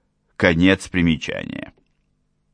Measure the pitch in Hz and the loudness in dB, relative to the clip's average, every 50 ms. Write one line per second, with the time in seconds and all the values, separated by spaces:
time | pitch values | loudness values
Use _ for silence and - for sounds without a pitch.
0 | _ _ _ _ _ _ _ - - 90 85 82 90 95 98 - - - - 90 | _ _ _ _ _ _ _ 0 2 2 4 4 4 4 2 2 -2 -6 -2 0
1 | 85 85 78 69 - - - 50 50 50 50 - - - _ _ _ _ _ _ | 2 2 0 0 -4 -10 -10 -10 -10 -10 -12 -12 -14 -16 _ _ _ _ _ _
2 | _ _ _ _ _ _ _ _ _ _ | _ _ _ _ _ _ _ _ _ _